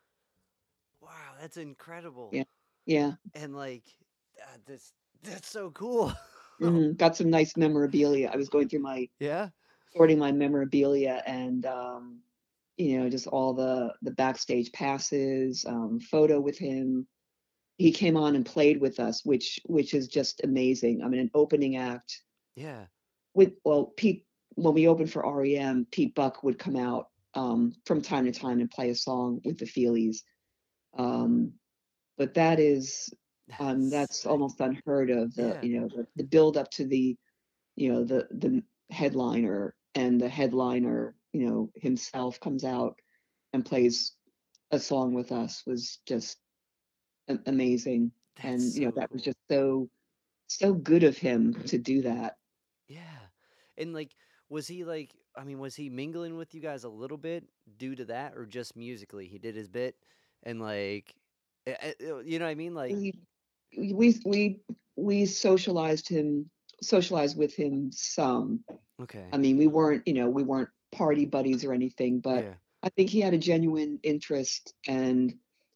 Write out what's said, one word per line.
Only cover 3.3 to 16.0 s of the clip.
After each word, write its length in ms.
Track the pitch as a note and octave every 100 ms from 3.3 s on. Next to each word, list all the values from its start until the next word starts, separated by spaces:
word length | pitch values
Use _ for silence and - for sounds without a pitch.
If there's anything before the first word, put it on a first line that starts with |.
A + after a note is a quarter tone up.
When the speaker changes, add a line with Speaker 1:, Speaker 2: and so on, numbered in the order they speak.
Speaker 1:
And, 220 | D3+ D3+ C#3+
like, 300 | C3+ B2 - _ _ _ _ -
uh, 160 | B2 A3+ F#3+
this, 280 | C3+ - _ _ _
that's 280 | F3+ D4 -
so 220 | A3 F#3+
cool. 420 | C#3+ G#3+ A#3+ F3 -
<laughs> 40 | - - - -
Speaker 2:
Mm-hmm. 320 | E3 E3+ D3+ E3
Got 200 | E3 E3
some 120 | E3
nice 280 | E3 D#3 -
memorabilia. 720 | D#3 D3+ C#3+ D3 D3 C#3 B2+
I 60 | C3
was 120 | C#3
going 200 | D3 C3+
through 100 | D3+
my 280 | C#3 C3 B2 _
Speaker 1:
Yeah? 300 | C#3+ E3 G3+ - _ _ _ -
Speaker 2:
sorting 240 | D#3+ D#3
my 120 | C#3+
memorabilia 920 | C#3+ C#3+ C#3+ C3+ C#3+ C#3 C#3 C3+ B2+ -
and, 400 | B2+ B2+ B2+ B2+
um, 560 | B2+ B2 B2 B2 A#2+ _ _ _ _ _ -
you 220 | D#3+ C3
know, 100 | B2+
just 180 | B2+ -
all 260 | C#3 C3
the, 400 | B2+ C3 B2+ A#2+ -
the 100 | C#3
backstage 600 | B2+ C3 B2+ - B2 A#2
passes, 920 | - C#3+ C3+ - C#3+ C3+ C3 C3 B2 -
um, 340 | A#2 A2+
photo 400 | A#2